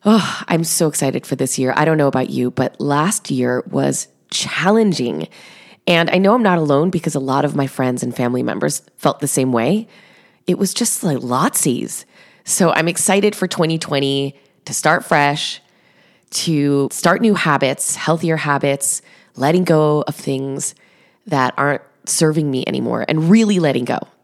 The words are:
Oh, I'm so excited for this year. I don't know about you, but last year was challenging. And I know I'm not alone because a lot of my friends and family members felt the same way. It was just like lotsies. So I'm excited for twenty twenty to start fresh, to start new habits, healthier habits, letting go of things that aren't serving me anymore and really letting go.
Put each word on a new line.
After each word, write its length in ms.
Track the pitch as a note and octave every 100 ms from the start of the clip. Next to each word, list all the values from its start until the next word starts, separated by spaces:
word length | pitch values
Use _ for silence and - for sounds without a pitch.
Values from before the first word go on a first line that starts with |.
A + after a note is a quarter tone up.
| G#3
Oh, 360 | A3 D#3+ - -
I'm 160 | E3+
so 240 | E3 - D#3+
excited 400 | D3 C#3 C3 -
for 80 |
this 240 | C3 C3+ -
year. 160 | C3 -
I 80 |
don't 140 | D3+ D#3
know 80 | C#3+
about 240 | C3 C3
you, 220 | C3 B2
but 280 | - B2+ -
last 480 | C#3+ C#3+ E3 - -
year 360 | C3 B2 B2+ -
was 380 | C#3 C#3 C#3+ - _ _
challenging. 960 | - - - E3 A3 A3 D#3 A#2+ D#2 D#2 - - - - - -
And 200 | E3+ E3+
I 80 | F#3
know 140 | G3
I'm 120 | A#3+
not 140 | G#3+ F3
alone 320 | D3+ C#3 E3+
because 260 | F3+ D#3+ C#3+
a 40 |
lot 240 | C3 C3+
of 120 | C#3+ D3
my 100 | C3+
friends 380 | - B2+ B2
and 100 | B2
family 300 | A#2+ B2 B2
members 380 | B2 G2+ D3 - _ _
felt 200 | D3 -
the 80 | D3
same 240 | - C3
way. 380 | A#2+ A#2 G#3 A3+ - - _ _ _ -
It 120 | F3+
was 140 | F#3
just 300 | - A#3 -
like 160 | F#3+ C3+
lotsies. 880 | B2 B2 F3+ - D#3+ A#2+ - - - _ - _
So 260 | - - E3+
I'm 160 | - E3
excited 480 | E3+ - G3 G#3
for 140 | G#3 F#3
twenty 300 | - D#3+ E3
twenty 600 | - C#3+ C#3 C#3 C#3 - _ _ -
to 60 |
start 320 | - D#3 E3+
fresh, 560 | - D#3+ C#3+ D3+ - - _ _ _ _ _ _ _
to 580 | - - D#3 C#3+ C#3+ C#3
start 280 | - F3 F#3
new 140 | A#3
habits, 600 | G3 E3 C#3 C3 C3+ - -
healthier 400 | - D#3+ E3 D#3+
habits, 680 | D3+ C#3+ C#3+ C#3 - - _ - _
letting 300 | - C3+ F3
go 400 | F3 D#3+ D3+ D3+ -
of 80 |
things 640 | D#3+ - C3+ C3+ C#3 - - _ _ _ _ -
that 260 | C#3+ B2+ -
aren't 260 | C#3+ C#3+ - _
serving 440 | - - D#3+ D#3 D3+
me 140 | C3 -
anymore 360 | C3+ A#2 A#2 -
and 200 | D#3 D#3+
really 300 | G#3+ A3 F#3+
letting 280 | D#3+ B2 A#2+
go. 120 | B2 - _